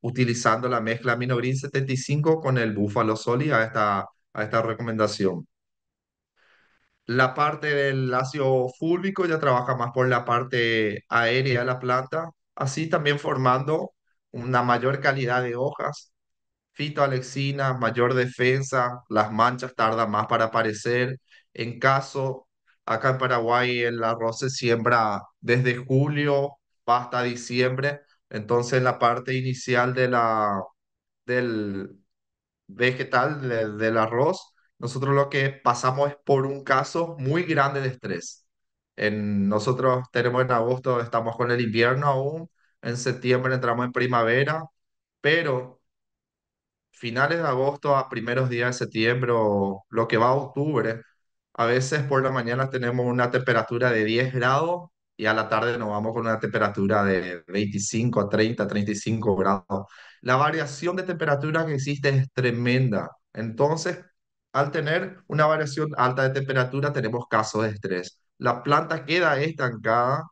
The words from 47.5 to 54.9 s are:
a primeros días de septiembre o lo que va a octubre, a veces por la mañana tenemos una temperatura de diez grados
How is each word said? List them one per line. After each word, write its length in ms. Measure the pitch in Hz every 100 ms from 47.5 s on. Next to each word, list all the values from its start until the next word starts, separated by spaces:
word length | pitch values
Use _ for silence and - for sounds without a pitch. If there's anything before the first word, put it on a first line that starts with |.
| 127 135 139 147 135
a 100 | -
primeros 420 | 123 113 123 131
días 300 | 120 123 123
de 60 | 110
septiembre 460 | 110 113 123 120 117
o 480 | 110 101 98 98 -
lo 180 | 110 113
que 100 | 113
va 100 | 120
a 60 |
octubre, 680 | 135 139 - 151 139 110 113 - _ _ _ _
a 120 | - 117
veces 380 | 123 131 151
por 180 | 135 135
la 60 | 135
mañana 380 | 131 117 123 135
tenemos 360 | 131 120 123 123
una 240 | 120 123
temperatura 600 | 123 131 117 110 120 123
de 140 | 113 107
diez 260 | 113 131
grados 580 | 131 120 139 165 175 165